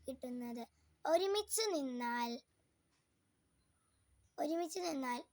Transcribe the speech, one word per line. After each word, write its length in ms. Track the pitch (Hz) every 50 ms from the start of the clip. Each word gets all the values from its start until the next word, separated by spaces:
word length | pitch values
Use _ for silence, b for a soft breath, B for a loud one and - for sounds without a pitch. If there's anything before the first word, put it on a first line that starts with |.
| - -
കിട്ടുന്നത് 580 | 262 262 - 247 247 247 240 240 233 240 226 - _ _ _ _ _ _ -
ഒരുമിച്ച് 560 | - 330 349 381 392 403 427 415 - - 415 440 427 359
നിന്നാൽ, 680 | 302 277 262 247 240 240 240 240 240 240 233 233 269 - _ _ _ _ _ _ _ _ _ _ _ _ _ _ _ _ _ _ _ _ _ _ _ _ _ _ _ _ _ _ _ _ _ _ _ _ _ - -
ഒരുമിച്ച് 420 | 302 302 330 339 349 311 - 370
നിന്നാൽ 440 | 359 339 311 269 262 247 240 240 - -